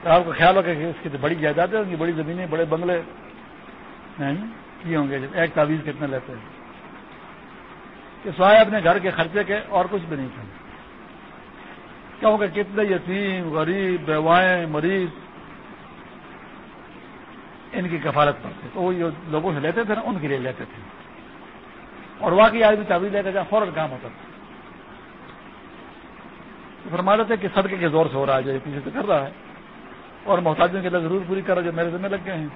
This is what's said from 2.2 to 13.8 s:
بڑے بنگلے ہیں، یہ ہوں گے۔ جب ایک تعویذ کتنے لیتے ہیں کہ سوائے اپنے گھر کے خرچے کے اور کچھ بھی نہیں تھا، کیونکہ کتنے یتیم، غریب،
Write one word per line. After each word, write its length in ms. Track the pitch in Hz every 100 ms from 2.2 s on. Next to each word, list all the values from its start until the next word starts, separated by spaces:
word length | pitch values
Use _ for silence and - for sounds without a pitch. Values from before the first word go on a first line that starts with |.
| 151 175 180
بڑے 140 | 156
بنگلے 360 | 165 160 175 175 160 - - - - - - - - - - -
ہیں، 140 | 139 156 220 220 - -
یہ 120 | 175 160
ہوں 140 | 143
گے۔ 80 | 135
جب 80 | 135
ایک 220 | 165 165
تعویذ 240 | 160 147 156
کتنے 220 | 147 131 147
لیتے 260 | 135 -
ہیں 320 | 120 110 - - - - - - - - - - - - - - - - -
کہ 80 | 214 156
سوائے 220 | 185 214
اپنے 220 | 214 208
گھر 140 | 165 196
کے 120 | 185
خرچے 340 | 170 165 190
کے 140 | 190 202 -
اور 160 | 202 262
کچھ 120 | 202 165
بھی 80 | 147
نہیں 120 | 131
تھا، 80 | 117 104 - - - - - - - - - - - - - - - - -
کیونکہ 420 | 226 214 202 165
کتنے 200 | 196 202
یتیم، 680 | 208 185 170 190 202 190 170
غریب، 540 | 156 160 196